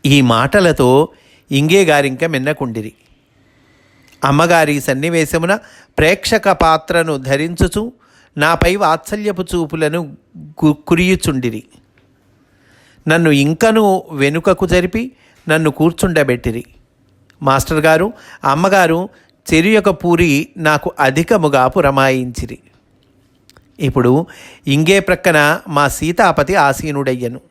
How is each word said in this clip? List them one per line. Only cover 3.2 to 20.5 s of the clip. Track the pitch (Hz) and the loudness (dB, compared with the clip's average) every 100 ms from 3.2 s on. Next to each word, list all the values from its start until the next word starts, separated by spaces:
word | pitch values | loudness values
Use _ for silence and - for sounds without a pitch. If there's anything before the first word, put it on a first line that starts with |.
| _ _ _ _ _ _ _ _ _ _ 135 | _ _ _ _ _ _ _ _ _ _ 0
అమ్మగారి | 143 170 170 151 147 | 2 4 2 2 -2
సన్నివేశమున | 139 135 160 170 151 165 170 208 - - _ - | -2 -4 -2 -2 -2 -2 -2 -4 -6 -20 _ -2
ప్రేక్షక | 156 196 - 220 202 | 0 0 0 0 0
పాత్రను | 185 165 160 - 170 160 139 | 2 2 2 0 -2 -2 -4
ధరించుచు | 131 139 165 175 175 202 226 - _ _ _ - | -2 -2 -2 -2 -2 -2 -8 -12 _ _ _ -2
నాపై | 151 165 170 196 | 0 2 0 2
వాత్సల్యపు | 175 160 - 208 208 185 | 0 -2 -4 -6 -6 -6
చూపులను | 175 180 156 160 151 170 151 139 _ - | -6 -6 -4 -4 -4 -4 -8 -16 _ -20
గు-, | 151 - 156 147 - | -20 -2 -2 -2 -2
కురియుచుండిరి. | 175 185 185 - 131 120 110 - _ _ _ _ _ _ _ _ _ _ _ _ _ - | 0 2 0 -2 -4 -6 -8 -16 _ _ _ _ _ _ _ _ _ _ _ _ _ 0
నన్ను | 165 165 | 2 4
ఇంకనూ | 143 143 160 226 220 208 190 - | 2 2 2 2 4 2 0 -4
వెనుకకు | 147 139 156 202 185 185 | -2 -2 0 -2 0 0
జరిపి | 180 175 220 254 _ _ _ - | 0 0 -6 -8 _ _ _ -4
నన్ను | 160 156 | 0 0
కూర్చుండబెట్టిరి. | 131 160 170 190 160 135 123 120 113 - _ _ _ _ _ _ _ | 0 -2 0 -2 0 0 -2 -4 -8 -12 _ _ _ _ _ _ _
మాస్టర్ | 139 135 - 156 | 0 0 0 0
గారు, | 160 160 202 - - - | 2 2 0 -6 -20 -6
అమ్మగారు | 139 143 190 196 170 165 196 _ _ _ - | -2 0 2 2 2 0 -4 _ _ _ -2
చెరియొక | 160 180 220 202 | 0 2 2 2
పూరి | 190 175 165 175 143 - | -2 2 2 4 0 -2